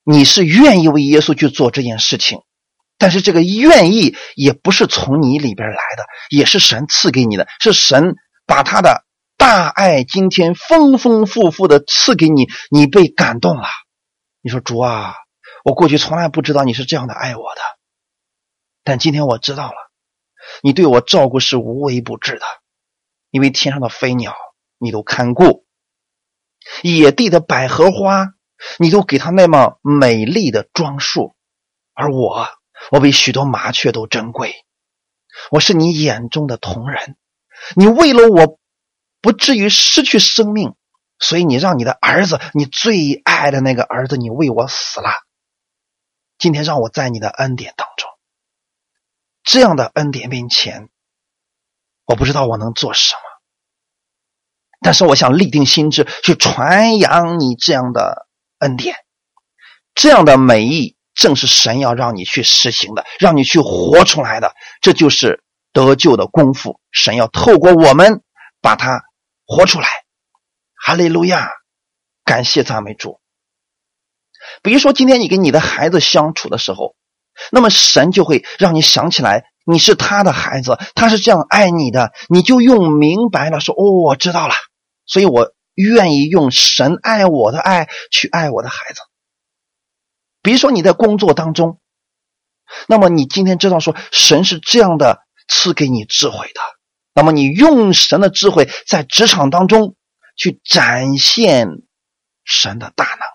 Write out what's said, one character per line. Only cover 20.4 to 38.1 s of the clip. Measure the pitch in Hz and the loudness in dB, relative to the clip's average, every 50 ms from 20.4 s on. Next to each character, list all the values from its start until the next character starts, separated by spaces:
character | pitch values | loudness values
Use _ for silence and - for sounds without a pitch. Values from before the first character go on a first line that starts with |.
| - - - - - | -20 -20 -18 -4 -2
你 | 139 135 | -2 2
对 | 180 185 | 2 2
我 | 147 123 120 | 4 4 2
照 | 120 - - 175 139 127 | 2 2 2 0 2 0
顾 | 123 131 | 0 -2
是 | 127 - - | -2 -2 -2
无 | 123 117 117 117 135 | -4 -4 -6 -8 -6
微 | 143 139 123 123 | -6 -4 -4 -6
不 | 117 117 117 110 | -6 -8 -12 -10
至 | - - 123 | -10 -10 -10
的， | 107 - - - - _ _ _ _ _ _ _ _ _ _ _ _ _ _ | -10 -12 -14 -14 -16 _ _ _ _ _ _ _ _ _ _ _ _ _ _
因 | - 135 | -2 0
为 | 139 139 | 0 0
天 | 131 - - 147 135 | 0 -2 -4 -6 -6
上 | 143 | -6
的 | 127 110 | -8 -8
飞 | - - - 131 127 | -8 -6 -6 -4 -4
鸟 | 123 113 98 - - - - _ _ _ _ _ _ | -4 -6 -8 -12 -16 -18 -20 _ _ _ _ _ _
你 | 120 117 | -10 -8
都 | 107 107 107 | -8 -8 -8
看 | - - - 123 120 123 | -8 -6 -4 -4 -2 2
顾， | 120 180 147 - - _ _ _ _ _ _ _ _ _ _ _ _ _ _ _ _ _ _ _ _ _ - - - - | 4 4 4 4 2 _ _ _ _ _ _ _ _ _ _ _ _ _ _ _ _ _ _ _ _ _ -20 -16 -8 -4
野 | 175 170 160 151 139 139 | -2 2 4 6 4 4
地 | - 240 208 | 4 0 0
的 | 160 170 | 0 0
百 | 160 - 151 127 131 127 | 0 -2 -4 -4 -4 -4
合 | 127 - 160 190 | 0 2 2 2
花 | 190 202 196 190 196 196 190 190 - _ _ _ _ _ - - - - | 2 0 -2 0 0 0 -2 -4 -8 _ _ _ _ _ -20 -18 -4 -2
你 | 170 165 | 0 2
都 | 175 208 190 | 2 2 2
给 | - 139 135 | 0 -2 -4
它 | - 165 | -4 -2
那 | 175 190 185 170 | 2 4 4 4
么 | 160 139 156 - - _ - | 6 4 4 2 0 _ -4
美 | 143 147 147 135 123 117 110 107 | 0 2 2 2 2 2 0 -2
丽 | 117 175 233 202 135 107 | -2 -2 -2 -2 -2 -2
的 | 107 98 - - | -4 -6 -6 -6
装 | - 269 143 139 139 | -6 -6 -6 -6 -8
束， | - - - 170 113 - - _ _ _ _ _ _ _ _ _ _ _ _ | -8 -6 -6 -6 -6 -6 -10 _ _ _ _ _ _ _ _ _ _ _ _
而 | - - 151 135 | -8 -6 -4 -2
我， | 131 120 - - - 110 - - _ _ _ _ - - - | -2 -2 -4 -4 -6 -10 -10 -12 _ _ _ _ -20 -6 -2
我 | - 143 | 0 2
比 | 135 143 | 4 4
许 | 135 - - 135 120 | 2 2 0 -2 -2
多 | 127 139 | -4 -4
麻 | 139 117 98 98 107 113 | -4 -4 -6 -6 -6 -6
雀 | - - 127 | -4 -4 -4
都 | 113 113 110 | -4 -4 -6
珍 | - - 113 110 113 | -8 -8 -8 -8 -10
贵， | - - - - - - _ _ _ _ _ _ _ _ _ _ _ _ _ _ _ - - - | -10 -12 -12 -12 -12 -16 _ _ _ _ _ _ _ _ _ _ _ _ _ _ _ -20 -8 -2
我 | - 151 | -2 0
是 | - - 196 | 0 2 2
你 | 160 160 170 170 151 | 2 0 0 0 -2
眼 | 151 147 110 110 120 117 | -2 -4 -4 -6 -8 -10
中 | - 156 151 | -8 -6 -6
的 | 139 117 | -6 -8
瞳 | - - - 92 117 117 135 | -10 -10 -10 -10 -10 -10 -10
人， | 135 - - - - _ _ _ _ _ _ _ _ - - - - | -10 -12 -12 -14 -18 _ _ _ _ _ _ _ _ -20 -20 -4 2
你 | 180 190 | 4 4
为 | 214 226 269 339 294 | 6 6 4 4 4